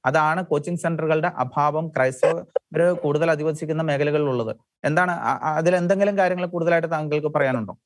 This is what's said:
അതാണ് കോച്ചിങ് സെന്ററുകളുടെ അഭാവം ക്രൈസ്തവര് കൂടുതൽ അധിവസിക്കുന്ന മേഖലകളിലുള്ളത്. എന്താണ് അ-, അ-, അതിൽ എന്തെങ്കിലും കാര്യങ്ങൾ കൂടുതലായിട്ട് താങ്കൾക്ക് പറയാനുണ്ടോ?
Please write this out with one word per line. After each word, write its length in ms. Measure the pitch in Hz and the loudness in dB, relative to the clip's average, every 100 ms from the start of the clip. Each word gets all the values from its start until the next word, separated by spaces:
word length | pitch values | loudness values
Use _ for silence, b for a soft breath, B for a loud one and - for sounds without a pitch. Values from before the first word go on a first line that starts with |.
അതാണ് 400 | 135 156 151 170 | 2 2 2 0
കോച്ചിങ് 320 | 180 143 147 175 | -2 -4 -2 -4
സെന്ററുകളുടെ 500 | 165 160 156 156 170 | -4 -2 0 0 0
അഭാവം 600 | 180 127 147 147 151 160 | -2 -4 0 0 0 -4
ക്രൈസ്തവര് 1040 | 147 131 131 - - - - _ 156 175 | 0 0 2 0 0 -6 -10 _ 2 2
കൂടുതൽ 400 | 175 147 147 165 | 2 0 2 2
അധിവസിക്കുന്ന 520 | 151 151 151 156 160 | 2 0 -4 -4 -2
മേഖലകളിലുള്ളത്. 720 | 160 143 147 151 143 127 110 - _ _ | 0 0 0 2 0 0 -4 -8 _ _
എന്താണ് 280 | 139 160 180 | 0 2 0
അ-, 280 | 170 113 131 | 0 -2 -2
അ-, 180 | 151 156 | -2 0
അതിൽ 180 | 165 | 2
എന്തെങ്കിലും 420 | 180 175 196 202 196 | 2 2 2 2 2
കാര്യങ്ങൾ 280 | 180 180 | 0 0
കൂടുതലായിട്ട് 460 | 175 175 165 170 165 | -4 -2 2 2 0
താങ്കൾക്ക് 360 | 160 151 151 151 | -4 -2 -2 -2
പറയാനുണ്ടോ? 500 | 151 139 127 104 - | 0 0 0 -4 -12